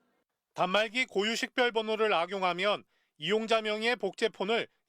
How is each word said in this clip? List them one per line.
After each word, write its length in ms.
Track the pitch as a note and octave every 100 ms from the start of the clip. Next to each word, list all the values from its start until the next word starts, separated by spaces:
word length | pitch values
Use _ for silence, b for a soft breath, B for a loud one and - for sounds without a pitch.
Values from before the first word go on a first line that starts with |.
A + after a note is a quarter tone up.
| _ _ _ _ _
단말기 520 | - F3+ G3 A3 A#3 B3+
고유 280 | F#3+ G#3
식별 380 | A#3 C4 - A#3+
번호를 400 | A3 A3 G#3+ A3
악용하면 680 | E3+ F3 G3 F#3 F3 G3+ E3+ - _ _ -
이용자 420 | D#3 A3 A3 A3+
명의의 360 | G#3+ G#3+ A3+ A#3+
복제폰을 720 | G3 - A3 - G3 A3+ C3 _